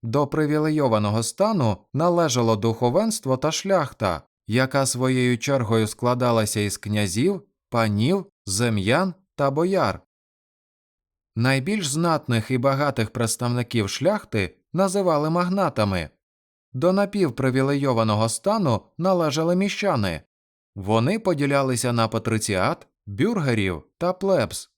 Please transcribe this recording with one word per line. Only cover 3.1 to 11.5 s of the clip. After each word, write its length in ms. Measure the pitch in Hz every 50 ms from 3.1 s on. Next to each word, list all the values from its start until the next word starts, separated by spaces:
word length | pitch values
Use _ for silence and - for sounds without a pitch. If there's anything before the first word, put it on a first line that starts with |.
| 214 - - 135 131
та 160 | 127 - 151 156
шляхта, 720 | - - 196 196 180 147 127 - _ 113 95 85 76 - _ _ _ _
яка 400 | - 107 123 131 131 - 139 135
своєю 520 | 131 - 123 127 131 131 127 123 123 123 117
чергою 480 | - - 139 135 120 98 113 113 110
складалася 760 | 104 - - - 120 123 123 127 123 117 113 107 104 - 110
із 160 | 104 101 -
князів, 680 | - - 104 104 104 104 98 80 107 131 185 202 180 - _ _ _ _ _
панів, 560 | - 120 113 110 104 101 110 139 185 196 - - _ _ _
зем'ян 680 | - 95 95 120 120 110 104 92 101 120 156 190 190 170 _ _ _ _
та 140 | - 143 139
бояр. 500 | 135 147 170 185 196 185 147 107 90 - _ _ _ _ _ _ _ _ _ _ _ _ _ _ _ _ _ _ _ _ _ _ _ _ _ _ _
Найбільш 500 | 113 117 131